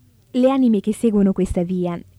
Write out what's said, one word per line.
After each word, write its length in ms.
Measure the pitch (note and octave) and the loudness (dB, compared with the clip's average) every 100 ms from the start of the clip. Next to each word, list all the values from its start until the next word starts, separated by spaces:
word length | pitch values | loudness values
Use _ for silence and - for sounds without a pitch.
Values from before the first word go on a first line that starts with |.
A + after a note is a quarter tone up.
| _ _ _ | _ _ _
Le 180 | B3+ B3+ | 0 2
anime 300 | C4+ B3 G#3 | 2 2 2
che 120 | G#3+ | -2
seguono 400 | - A#3 G#3 G3 | -2 0 2 2
questa 300 | F#3+ F#3 F#3 | 0 -2 -2
via 360 | F3 F#3 F3 E3+ - | -4 -4 -4 -6 -12